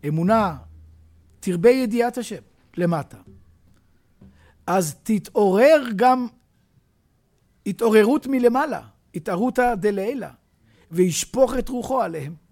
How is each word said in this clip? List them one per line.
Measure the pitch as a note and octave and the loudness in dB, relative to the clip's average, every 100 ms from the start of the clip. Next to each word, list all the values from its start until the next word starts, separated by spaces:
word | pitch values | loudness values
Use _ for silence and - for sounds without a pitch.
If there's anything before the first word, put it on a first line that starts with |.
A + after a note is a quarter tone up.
| D3+ | -4
אמונה, | D#3 F3 A3+ G3+ C#3+ - - - - - _ _ _ | -2 0 2 0 -4 -16 -20 -20 -20 -20 _ _ _
תרבה | - F3 G3+ | -6 2 4
ידיעת | C4 B3+ A#3 A#3 A#3 | 4 0 -2 -2 -4
השם | A#3 F3+ - _ _ - | -10 -12 -16 _ _ -4
למטה. | F3 E3 C#3 - - - - _ _ _ _ _ _ _ - _ _ _ - | -2 -2 -6 -16 -20 -20 -20 _ _ _ _ _ _ _ -20 _ _ _ -4
אז | F3+ E3 C#3 | -2 -2 -8
תתעורר | - G#3+ - - G3+ F#3 C4+ D#4 B3 G3+ | -4 -4 -2 0 2 4 6 6 2 0
גם | B3 B3+ B3 _ _ _ _ _ _ _ _ _ _ _ _ _ - | 2 2 -2 _ _ _ _ _ _ _ _ _ _ _ _ _ -10
התעוררות | F#3 A#3 G#3+ G#3+ D4 B3+ | -2 2 4 4 2 0
מלמעלה, | C4+ A#3+ A#3+ D4+ A#3+ - _ _ F#3 | 2 2 2 -4 -6 -12 _ _ -12
התערותא | D#3+ F3 B3 B3 B3 A#3 | -6 -4 -2 0 0 0
דלעילא, | G3+ G3+ G3 C4+ E3 - _ _ _ _ _ | -2 -2 -6 -8 -10 -18 _ _ _ _ _
וישפוך | E3 F#3 D#3 - A3+ C4 B3+ | 0 0 0 -6 0 2 2
את | - | -6
רוחו | B3 G#3+ C4 | -6 -4 -4
עליהם. | F#3+ D#3+ C#3 E3 _ | -4 -6 -12 -16 _